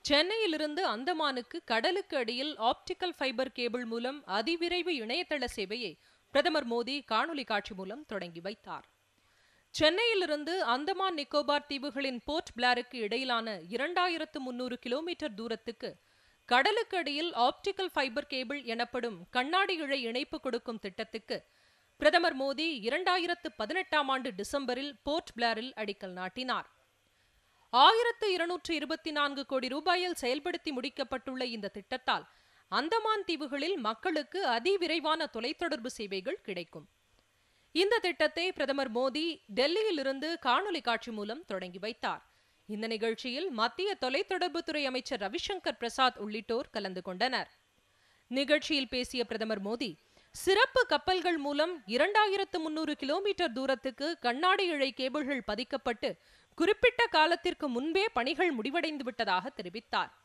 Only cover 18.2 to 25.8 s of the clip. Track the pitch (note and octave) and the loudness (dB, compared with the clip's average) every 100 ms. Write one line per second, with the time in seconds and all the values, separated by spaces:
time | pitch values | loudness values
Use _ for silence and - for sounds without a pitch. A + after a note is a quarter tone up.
18.2 | C#4+ C4+ B3 C#4+ A#3 A3+ A#3+ B3+ A#3 F#3 | -4 -6 -4 -6 -6 -4 -2 -2 -4 -6
19.2 | F3 B3 C4 F4+ G4 F4+ C#4+ C4+ A#3 A#3+ | -4 -2 2 2 2 0 0 -2 -2 -4
20.2 | D4 D#4 C4 A#3 - A3 G3+ F3+ A3 A3+ | -4 -6 -4 -4 -6 -8 -8 -8 -8 -8
21.2 | - G3+ - _ _ _ _ _ C#4+ F4 | -8 -8 -8 _ _ _ _ _ 6 6
22.2 | E4+ C4+ C4+ C4+ E4 C#4+ G#3 D4 F#4 F4+ | 4 0 -4 -2 -2 -2 -2 0 2 2
23.2 | F4 E4+ D#4+ - G#3+ F4+ F#4 D4+ C4+ C4 | 0 -2 -6 -6 -4 -2 0 0 2 0
24.2 | B3+ F#3 G3+ C#4+ C4 B3 C#4+ C#4 - D#4 | -2 -6 -4 -4 -2 -4 -6 -8 -2 -2
25.2 | - - A#3 A3 B3+ - | -4 -2 0 0 -6 -8